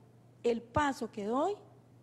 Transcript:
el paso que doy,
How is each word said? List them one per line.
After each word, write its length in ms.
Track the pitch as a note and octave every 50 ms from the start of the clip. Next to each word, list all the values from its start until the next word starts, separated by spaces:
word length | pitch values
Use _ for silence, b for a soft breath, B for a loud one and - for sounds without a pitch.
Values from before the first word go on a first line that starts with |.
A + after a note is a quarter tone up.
| - - - - - - - -
el 180 | - A#3+ A#3 A3+
paso 480 | A#3 - - D4+ D4 C#4+ C4 - A#3+ G#3+
que 140 | - A3 G3
doy, 300 | G#3 A#3+ C4+ D#4 F#4+ G#4 - - - - - - - - -